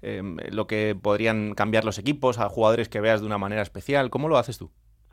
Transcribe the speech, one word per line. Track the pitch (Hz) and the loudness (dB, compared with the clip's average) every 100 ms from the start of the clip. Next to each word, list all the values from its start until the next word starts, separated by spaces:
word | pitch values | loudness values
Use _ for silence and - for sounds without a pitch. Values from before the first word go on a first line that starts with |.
em, | 107 104 98 80 - | -10 -8 -8 -10 -8
lo | 104 104 | -6 -2
que | 107 107 98 | 0 0 0
podrían | 107 104 113 110 104 101 | 0 2 2 0 -2 -2
cambiar | 104 110 | 2 2
los | 107 101 | 2 -2
equipos, | 113 147 131 120 | -2 0 0 0
a | 110 | -2
jugadores | 117 110 113 110 | 4 4 4 0
que | 110 | 0
veas | 110 107 | 2 2
de | 107 | 2
una | 104 | -2
manera | 98 107 | -2 -2
especial? | 101 98 - 139 127 | -4 -6 -2 0 0
¿Cómo | 131 156 | -2 2
lo | 139 | 2
haces | 123 - | 2 -6
tú? | 98 _ _ _ _ | -14 _ _ _ _